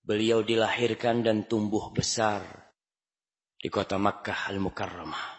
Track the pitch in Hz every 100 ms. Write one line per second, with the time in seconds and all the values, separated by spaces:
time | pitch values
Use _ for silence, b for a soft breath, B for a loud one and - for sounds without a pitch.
0 | - 104 113 113 107 113 107 110 120 110
1 | 120 117 113 107 101 113 107 107 101 -
2 | - - 110 104 92 - - _ _ _
3 | _ _ _ _ _ _ - - 98 98
4 | 101 - - 95 - 101 95 - 98 87
5 | - - -